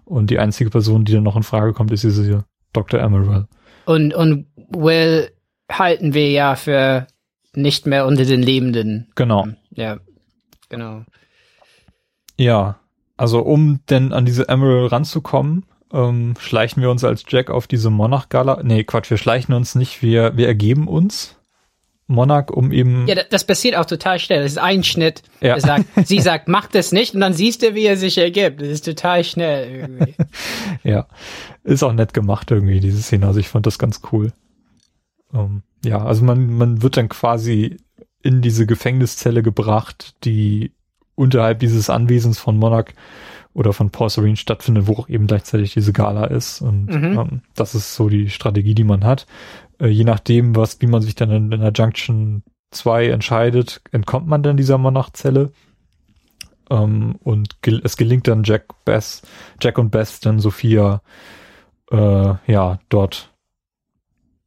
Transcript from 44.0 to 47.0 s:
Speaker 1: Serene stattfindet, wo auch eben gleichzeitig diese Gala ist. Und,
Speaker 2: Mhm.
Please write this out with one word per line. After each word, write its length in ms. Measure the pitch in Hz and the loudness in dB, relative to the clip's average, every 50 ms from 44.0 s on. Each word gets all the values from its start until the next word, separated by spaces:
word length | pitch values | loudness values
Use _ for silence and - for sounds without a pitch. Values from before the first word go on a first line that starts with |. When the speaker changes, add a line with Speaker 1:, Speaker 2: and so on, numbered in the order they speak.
| 117 107 | -2 -2
Speaker 1:
Serene 280 | - - 104 107 107 - | 0 0 0 0 0 -2
stattfindet, 500 | - - 110 - - - 113 104 98 104 | -2 -6 -6 -6 0 0 2 2 2 2
wo 60 | 107 | 0
auch 160 | - - - | -2 -4 -6
eben 180 | - 104 104 101 | -2 -2 0 2
gleichzeitig 460 | 107 101 - - - 107 101 98 - | 0 0 -2 -2 -2 -2 -2 0 -2
diese 180 | 113 104 104 101 | 0 0 0 2
Gala 320 | - 104 104 101 104 107 | 2 0 0 0 -2 -2
ist. 360 | 117 117 120 120 - - - | -2 -2 -4 -4 -6 -10 -6
Und, 260 | 143 120 104 101 101 202 | -4 -2 -2 0 -2 -2
Speaker 2:
Mhm. 300 | 175 147 | -2 -2